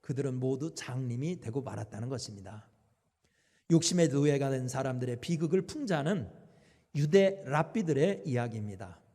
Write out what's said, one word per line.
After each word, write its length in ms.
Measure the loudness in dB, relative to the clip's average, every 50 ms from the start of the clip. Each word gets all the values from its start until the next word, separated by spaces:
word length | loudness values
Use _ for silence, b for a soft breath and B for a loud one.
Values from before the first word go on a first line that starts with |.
그들은 340 | _ -6 -4 -2 -2 -2 -2
모두 400 | -2 0 -2 -2 -2 -4 -8 -8
장님이 640 | -10 -10 -6 -6 -4 -4 -4 -4 -4 -4 -4 -6 -6
되고 220 | -8 -6 -6 -6
말았다는 480 | -6 -6 -8 -8 -8 -8 -8 -8 -6 -6
것입니다. 600 | -6 -6 -8 -10 -12 -14 -14 -16 -16 -16 -18 _ _ _ _ _ _ _ _ _ _ _ _ _ _ _ _ _ _ _ _ _
욕심에 360 | 4 4 4 4 4 4 4
노예가 420 | 4 4 4 4 4 4 2 2 0
된 180 | 0 -2 -2
사람들의 540 | -4 -4 -2 -2 -2 -2 -2 -2 -4 -4 -6
비극을 440 | -2 -4 -2 0 0 2 2 0 0
풍자하는 640 | -2 -8 -6 -2 -2 -2 0 0 0 0 -2 -2 -6 -12 -18 -20 b b b b b b b b b _
유대 460 | 0 2 6 6 8 8 6 4 0 -6
랍비들의 800 | 0 0 0 0 2 0 -2 2 2 4 4 4 2 2 -2 -2
이야기입니다. 760 | -2 0 0 0 -2 -4 -6 -6 -6 -8 -10 -12 -14 -16 -20 _ _